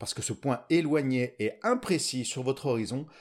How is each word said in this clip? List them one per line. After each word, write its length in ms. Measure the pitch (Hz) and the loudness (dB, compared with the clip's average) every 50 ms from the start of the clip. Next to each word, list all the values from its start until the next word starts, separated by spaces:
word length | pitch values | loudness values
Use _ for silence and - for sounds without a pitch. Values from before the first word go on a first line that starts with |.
parce 120 | - - - | -8 -8 -6
que 100 | - - | -6 -4
ce 100 | - 117 | -4 -6
point 320 | - - 139 123 - - - | -2 0 0 0 0 2 2
éloigné 680 | 165 170 165 147 151 151 139 131 131 127 123 123 - - | 2 4 4 4 2 2 2 2 2 2 0 -2 -2 -2
et 140 | 107 110 - - - | -2 -2 -2 -2 0
imprécis 600 | 220 247 254 - - 185 151 - - - 127 120 | 0 0 0 0 0 0 0 0 -2 -2 -4 -4
sur 180 | - - 135 127 | -4 -4 -2 -2
votre 240 | 131 135 - - | -2 -2 0 0
horizon 400 | 143 120 113 110 101 120 135 147 - - - | 0 0 0 0 -2 -4 -6 -6 -8 -14 -20